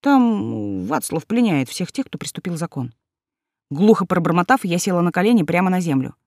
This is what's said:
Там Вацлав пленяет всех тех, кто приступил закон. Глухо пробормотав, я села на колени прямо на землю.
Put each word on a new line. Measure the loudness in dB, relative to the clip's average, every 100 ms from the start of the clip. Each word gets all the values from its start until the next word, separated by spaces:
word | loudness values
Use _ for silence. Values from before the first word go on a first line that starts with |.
Там | 4 4 4 0 -4 -6 -6 -6
Вацлав | -4 -6 -4 -8
пленяет | -2 0 2 0 -2
всех | -6 -8
тех, | -6 -8
кто | -10
приступил | -12 -10 -8 -8
закон. | -8 -8 -10 _ _ _ _ _ _ _ _
Глухо | 2 4 4
пробормотав, | 2 -2 0 0 2 0
я | 2 -2
села | 0 0
на | 0
колени | 0 2 2
прямо | 2 0 0
на | 0
землю. | 0 -2 -2 -10